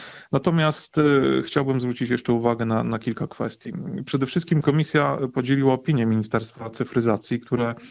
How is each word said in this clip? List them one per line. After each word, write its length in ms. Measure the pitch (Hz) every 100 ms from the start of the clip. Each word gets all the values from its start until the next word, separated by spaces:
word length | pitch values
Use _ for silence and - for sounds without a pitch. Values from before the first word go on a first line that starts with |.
| - - -
Natomiast, 640 | 143 180 165 156 147 - -
e, 60 | 147 139 135 131
chciałbym 380 | 131 147 139 131
zwrócić 280 | 123 123 120
jeszcze 240 | 120 -
uwagę 320 | 120 117 117 113
na, 180 | 113
na 160 | 117 113
kilka 280 | 120 110 -
kwestii. 460 | - 113 - - - - - -
Przede 200 | 135 131
wszystkim 360 | 175 - 156
komisja 560 | 147 147 151 151 143 135 131
podzieliła 400 | 131 127 139 135
opinię 320 | 131 131 143 113
Ministerstwa 640 | 110 107 113 113 - 113
Cyfryzacji, 720 | - 120 127 117 101 - 120
które, 360 | - 120 117 117 -